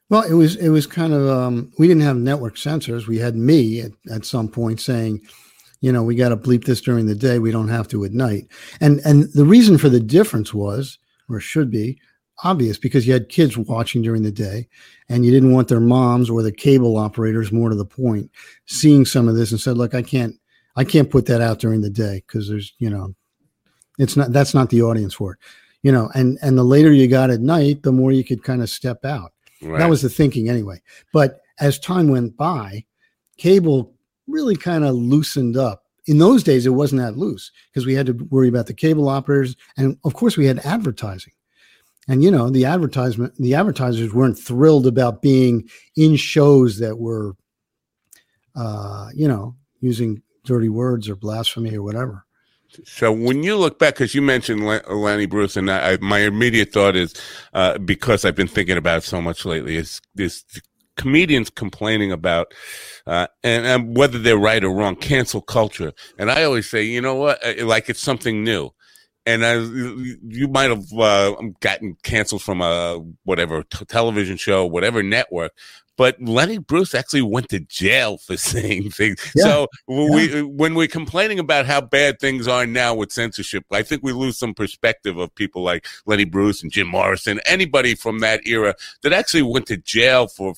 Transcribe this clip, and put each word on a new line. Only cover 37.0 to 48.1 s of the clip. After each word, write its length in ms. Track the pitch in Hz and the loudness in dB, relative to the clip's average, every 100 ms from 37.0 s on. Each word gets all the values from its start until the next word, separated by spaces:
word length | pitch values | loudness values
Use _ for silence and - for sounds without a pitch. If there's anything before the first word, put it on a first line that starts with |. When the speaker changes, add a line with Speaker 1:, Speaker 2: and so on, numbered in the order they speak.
Speaker 1:
that 160 | 120 117 | -4 -4
loose 340 | 202 107 - _ _ | -6 -8 -14 _ _
'cause 140 | 139 127 | -6 -2
we 80 | |
had 140 | 135 131 | -2 -2
to 60 | 117 - | -4 -2
worry 160 | 131 127 | 2 4
about 180 | 120 113 | 2 -4
the 80 | |
cable 340 | - 160 151 143 | -2 0 2 0
operators. 480 | 139 139 143 127 - _ - | -2 0 0 0 -6 _ -2
And 200 | 135 - | -2 -2
of 120 | 151 - | -4 -2
course, 200 | 240 - | 0 2
we 120 | 139 | 2
had 120 | 127 | 0
advertising. 760 | 143 226 175 107 107 92 - _ _ _ _ _ _ _ - | -2 -4 -4 -6 -8 -10 -16 _ _ _ _ _ _ _ -2
And, 160 | 131 | 2
you 80 | 175 | 4
know, 180 | 160 120 | 4 2
the 160 | 131 127 | 2 2
advertisement, 680 | 180 143 131 127 110 120 - | 0 -2 -2 -2 -2 -6 -4
the 160 | 123 | 0
advertisers 580 | 143 208 139 127 113 113 | 0 0 -2 -2 -2 -2
weren't 260 | 113 131 - | 2 2 0
thrilled 480 | - 123 156 151 127 | -4 2 6 6 4
about 340 | 120 123 104 | 2 0 0
being 480 | 143 131 127 117 - - _ - | 2 4 4 0 -4 -16 _ 2
in 200 | 156 147 | 4 4
shows 640 | - 156 143 139 123 101 | 0 4 6 6 6 0
that 180 | 113 113 | -6 -6
were, 380 | 117 113 104 95 _ _ _ _ _ _ _ | -6 -6 -8 -12 _ _ _ _ _ _ _